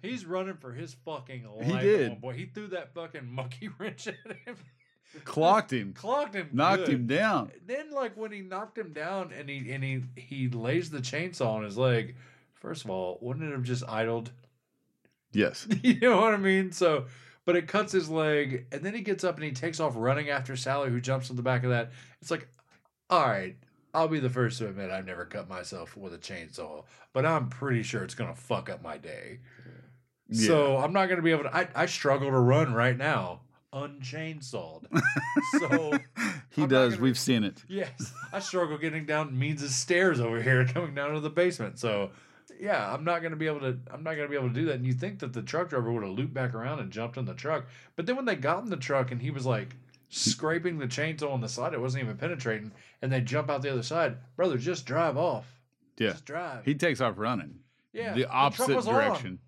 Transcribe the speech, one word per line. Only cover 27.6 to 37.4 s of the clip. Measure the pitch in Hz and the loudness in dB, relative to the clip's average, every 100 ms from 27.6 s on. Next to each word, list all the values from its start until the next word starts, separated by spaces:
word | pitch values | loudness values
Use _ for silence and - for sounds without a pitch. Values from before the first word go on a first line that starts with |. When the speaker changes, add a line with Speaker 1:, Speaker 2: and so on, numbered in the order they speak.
| 139 120 | 0 0
Speaker 1:
sure | 107 110 | 0 -4
it's | 92 - | -6 -6
gonna | 98 - | -8 -8
fuck | - 101 - | -4 -4 -4
up | 92 | -10
my | 78 76 | -10 -12
day. | - 113 - 127 - - - - - - _ _ - | -12 -14 -14 -16 -20 -20 -20 -20 -20 -20 _ _ -4
Speaker 2:
Yeah. | 113 110 | 2 6
Speaker 1:
So | 160 143 135 | 6 6 4
I'm | 135 | 4
not | 196 190 | 2 4
gonna | 180 | 4
be | 165 | 4
able | 160 | 4
to. | 143 165 | 2 0
I, | 180 | 0
I | - 170 | 0 0
struggle | - 147 135 139 | 2 2 4 4
to | 131 | 6
run | 123 139 151 | 8 6 6
right | 113 120 123 | 4 4 2
now, | 143 131 92 90 - _ _ | 2 0 -2 -8 -16 _ _
unchainsawed. | 135 143 143 127 151 160 156 131 117 82 80 - | -10 -10 -10 -10 -8 -8 -10 -8 -8 -8 -14 0
Speaker 2:
<laughs> | - - 855 932 960 - 285 | 2 2 0 -2 -2 0 0
Speaker 1:
So | - 285 - - - - 226 165 - | 2 0 2 -2 -4 -6 -4 -6 -6
Speaker 2:
He | - | -2
Speaker 1:
I'm | |
not | 147 | 4
Speaker 2:
does. | 131 127 | 6 6
Speaker 1:
gonna | 110 | 4
Speaker 2:
We've | 131 120 | 2 2
seen | - 117 | 2 2